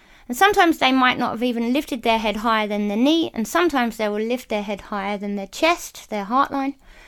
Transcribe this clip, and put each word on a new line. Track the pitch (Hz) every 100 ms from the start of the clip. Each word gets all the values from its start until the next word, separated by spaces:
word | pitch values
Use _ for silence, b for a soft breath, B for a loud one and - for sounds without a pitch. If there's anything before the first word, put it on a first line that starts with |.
| b b b
And | 247
sometimes | 392 403 339 320
they | 262
might | 262 254 240
not | 240
have | 226
even | 247 233 233
lifted | 277 - 254
their | 233 226
head | 220 208
higher | 226 220 208
than | 208 208
the |
knee, | 208 269 330 320
and | - 208
sometimes | 339 349 277 233 220
they | 208
will | 208
lift | 226 247 -
their | 208
head | 202 202
higher | - 208 196 208
than | 202
their | 202 196
chest, | - 320 339 - - -
their | 214
heart | 196 262 277
line. | 277 269 277 b b